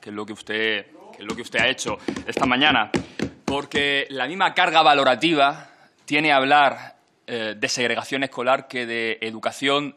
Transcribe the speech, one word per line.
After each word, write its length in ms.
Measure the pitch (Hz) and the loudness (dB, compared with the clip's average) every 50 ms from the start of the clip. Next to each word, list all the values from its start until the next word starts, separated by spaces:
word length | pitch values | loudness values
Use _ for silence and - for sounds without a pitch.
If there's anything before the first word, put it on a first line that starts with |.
que 80 | - 107 | -16 -12
es 60 | 104 | -10
lo 100 | 104 107 | -10 -10
que 80 | 104 107 | -10 -12
usted, 540 | - - - 107 110 110 110 107 101 98 - - - - - - | -14 -10 -6 -4 -2 -2 -2 -2 -4 -6 -10 -20 -20 -20 -20 -20
que 40 | - | -16
es 60 | 104 | -10
lo 100 | 107 113 | -10 -10
que 60 | 117 | -10
usted 180 | 117 - - 113 | -10 -6 -2 0
ha 100 | 117 127 | 0 0
hecho 280 | 131 - - 120 104 - - - - - - | -2 -2 -6 -8 -8 -8 -8 -10 -10 -10 -10
esta 180 | - - - 143 | -8 -4 -2 0
mañana. 460 | 131 123 127 147 151 139 117 107 - - - - - - - - - - - - | 2 2 2 4 2 2 2 0 0 -4 -6 -6 -8 -10 -10 -10 -10 -10 -10 -8
Porque 600 | - 139 143 139 - - 147 143 143 139 139 139 - | -4 -4 -4 -4 -4 -4 -2 -2 0 0 -2 -4 -4
la 180 | 135 131 127 | -4 -6 -4
misma 260 | 135 175 196 190 160 - | -4 -2 0 -2 0 2
carga 280 | 180 180 175 156 160 | 2 2 4 6 6
valorativa 880 | 156 156 143 139 135 131 127 117 156 170 160 147 139 139 156 156 - - _ _ _ _ _ _ - | 6 6 6 6 6 4 4 4 2 2 4 4 4 2 2 -4 -14 -20 _ _ _ _ _ _ -8
tiene 300 | - 147 151 156 156 143 | -2 -2 0 2 4 4
a 40 | |
hablar, 540 | 135 131 139 147 147 143 131 120 113 - - - _ _ _ _ _ _ | 4 4 6 6 6 6 4 2 -2 -14 -18 -20 _ _ _ _ _ _
eh, 300 | - 123 117 110 107 104 | -10 -8 -6 -6 -6 -6
de 120 | 107 127 127 | -6 -6 -4
segregación 540 | - 135 120 117 113 113 113 - 139 135 139 | -2 -2 -2 -2 -2 -2 -4 -4 -4 -4 -4
escolar 440 | 131 - 131 120 127 135 139 - | -6 -6 -4 0 0 0 0 0
que 180 | - - 123 120 | -8 -8 -8 -6
de 320 | 117 117 117 113 113 110 - | -6 -4 -4 -4 -4 -6 -6
educación 760 | 113 113 113 110 - 117 - - 135 139 139 147 147 139 - | -8 -8 -8 -6 -8 -8 -6 -2 -2 0 0 0 -2 -6 -12